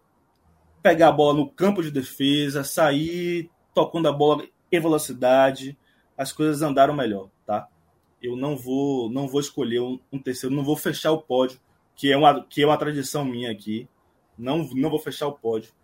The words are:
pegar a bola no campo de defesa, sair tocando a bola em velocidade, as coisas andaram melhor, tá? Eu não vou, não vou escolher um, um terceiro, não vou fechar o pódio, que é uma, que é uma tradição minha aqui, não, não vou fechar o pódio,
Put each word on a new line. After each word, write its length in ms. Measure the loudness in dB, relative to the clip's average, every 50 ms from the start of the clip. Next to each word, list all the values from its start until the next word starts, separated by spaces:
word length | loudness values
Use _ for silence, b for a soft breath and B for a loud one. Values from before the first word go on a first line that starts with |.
| _ _ _ _ _ _ _ _ _ _ _ _ _ _ _ _ 2
pegar 260 | 4 6 6 6 6
a 40 | 6
bola 220 | 6 4 4 4
no 160 | 2 0 -2
campo 320 | -2 0 2 2 2 0 -2
de 80 | -4
defesa, 720 | -4 -6 -6 -6 -6 -2 0 0 2 0 0 -2 -4 -4 -6
sair 880 | -4 0 2 2 2 2 0 -2 -4 -4 -4 -4 -4 -4 -4 -6 -10 _ _ _ _ _
tocando 320 | 0 0 0 0 0 0
a 60 | 0 2
bola 340 | 4 4 4 4 2 -2 -8 _ _ _ _
em 100 | -2 0
velocidade, 960 | 2 2 0 0 -2 -4 -6 -2 2 4 6 6 6 4 2 -2 -8 -14 -16 -18 _ _ _ _ _ _ _
as 160 | -10 -8 -8 -4
coisas 280 | -2 -2 -2 0 0
andaram 340 | -2 0 4 4 4 4 4
melhor, 360 | 0 -2 -2 -4 -6 -8 -12 _ _ _
tá? 220 | -6 -6 -6 -6 -10 _ _ _ _ _ _ _ _ _ _ -10
Eu 140 | -10 -8
não 200 | -6 -4 -6 -6
vou, 520 | -6 -6 -4 -2 -2 0 0 -2 -2 -4 -4
não 180 | -4 -6 -6 -2
vou 120 | -2 -2
escolher 400 | -4 -2 -4 -6 -4 -2 -2 -2
um, 180 | -2 -4 -6 -10 -12 _ -12
um 60 | -8
terceiro, 360 | -8 -8 -8 -6 -6 -4 -4
não 100 | -2 -2
vou 120 | -2 -2
fechar 360 | -2 -2 -4 -6 -2 -2 -2 -2
o 100 | -2 -2
pódio, 360 | -2 0 0 0 0 -2 -8 _ _ _ _ _ _ _
que 180 | -4 0 2 2
é 40 |
uma, 280 | 6 6 6 4 4 0
que 180 | -6 -2 0 2
é 40 |
uma 100 | 2 2
tradição 480 | 2 0 -4 -4 -6 -6 -6 -6 -4 -4
minha 260 | -4 -6 -6 -8 -8
aqui, 380 | -10 -10 -8 -8 -8 -8 -10 -12 _ _ _ _ _ _ _ _ _
não, 220 | -10 -6 -4 -2 -2 -4 -4 -4
não 160 | -4 -2 -2
vou 80 | -2 -4
fechar 300 | -4 -8 -8 -6 -6 -6
o 40 | -6
pódio, 400 | -6 -4 -4 -4 -4 -6 -10 _ _